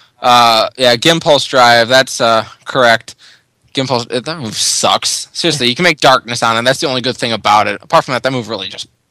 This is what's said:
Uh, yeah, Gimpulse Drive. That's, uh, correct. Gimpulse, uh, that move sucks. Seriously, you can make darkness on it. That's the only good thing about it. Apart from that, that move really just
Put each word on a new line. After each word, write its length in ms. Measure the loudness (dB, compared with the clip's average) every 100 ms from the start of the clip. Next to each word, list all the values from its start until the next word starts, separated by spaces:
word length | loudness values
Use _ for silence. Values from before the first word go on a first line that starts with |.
| _ _
Uh, 480 | 2 4 4 4 0 0
yeah, 180 | 0 2
Gimpulse 520 | 0 0 2 0 2
Drive. 400 | 2 4 4 4
That's, 320 | 2 0 -2
uh, 240 | 0 0 -2 -10 -8
correct. 480 | 0 2 2 -2 -20 -20 _ _ _ _
Gimpulse, 320 | -8 -4 -4 -4
uh, 60 | -8
that 180 | -8 -10
move 160 | -10
sucks. 760 | -6 -4 -2 0 0 -2 -8 -10
Seriously, 360 | -6 -4 -2 -2
you 60 |
can 80 | 0
make 160 | -2 2
darkness 440 | 2 2 0 -4
on 160 | -2 0
it. 40 |
That's 160 | 0 -2
the 60 | -2
only 140 | -4
good 160 | -6 -6
thing 160 | -6
about 340 | -4 2 2 2
it. 140 | -4
Apart 220 | -2 0
from 80 | 0
that, 100 | -2
that 80 | -2
move 160 | -4 -6
really 180 | -8 -10
just 180 | -14 -16 _ _